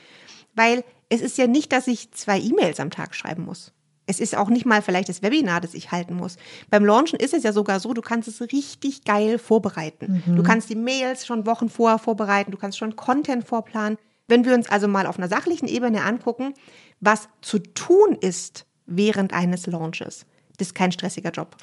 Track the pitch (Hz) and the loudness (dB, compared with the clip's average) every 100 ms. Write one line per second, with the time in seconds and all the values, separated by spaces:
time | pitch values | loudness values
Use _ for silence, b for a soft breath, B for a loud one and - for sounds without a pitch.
0 | b b b b b 220 226 247 - b | b b b b b 2 2 2 -4 b
1 | - 240 - - 247 277 - 262 254 226 | -4 -2 -2 2 4 2 2 0 0 -4
2 | - - 208 190 202 381 - - 147 - | -6 -10 -2 0 2 2 2 0 -8 -8
3 | - - - 170 - 190 - _ _ _ | -12 -10 -10 -10 -10 -14 -18 _ _ _
4 | - 190 220 - 202 240 233 208 208 185 | -6 -4 -2 0 2 2 4 2 2 -2
5 | 180 - 202 311 202 170 175 170 - 180 | -2 -4 0 0 0 -2 -4 -12 -8 -8
6 | 175 180 180 - B B B 208 208 226 | -6 -8 -8 -12 B B B 4 6 6
7 | 320 - 269 330 220 208 208 190 220 233 | 4 0 0 0 2 0 0 -2 -2 -6
8 | - 233 220 - 233 285 277 - 277 - | -4 -4 -4 -10 -4 -4 -4 -8 -8 -6
9 | - 208 214 233 - 220 190 170 156 - | -2 0 2 0 2 2 2 -6 -10 -8
10 | - 180 170 175 175 226 - 220 240 262 | -2 -2 2 4 4 2 0 -4 -2 -2
11 | 254 254 - 226 208 226 226 - 226 220 | -2 -4 -6 -4 -2 -2 -2 2 2 4
12 | 233 214 202 202 196 196 196 - 220 220 | 0 -2 0 0 0 -6 -8 -8 -8 -6
13 | - 277 294 240 - 226 - 220 214 214 | -2 -2 0 -4 -2 -6 -4 -4 -4 -4
14 | _ _ - 240 247 247 - 208 208 196 | _ _ 4 4 6 4 2 2 2 0
15 | 170 185 175 240 339 339 254 240 240 202 | 0 -2 -2 -2 -2 -2 -2 0 0 0
16 | 190 240 240 226 269 277 b b b b | 0 -2 -4 -4 -6 -8 b b b b
17 | 208 220 - _ - 208 - - - 381 | 0 0 -2 _ -4 -4 -4 -6 4 6
18 | 415 - 185 175 - - - _ - 175 | 6 4 -2 -4 -10 -16 -20 _ -6 0
19 | 208 202 196 175 180 180 180 170 165 - | 2 2 0 0 0 -2 -4 -6 -6 -8
20 | - - _ _ _ - 190 - 185 - | -12 -16 _ _ _ -10 -6 2 2 2
21 | 196 - 170 - - _ | -6 -6 -8 -8 -12 _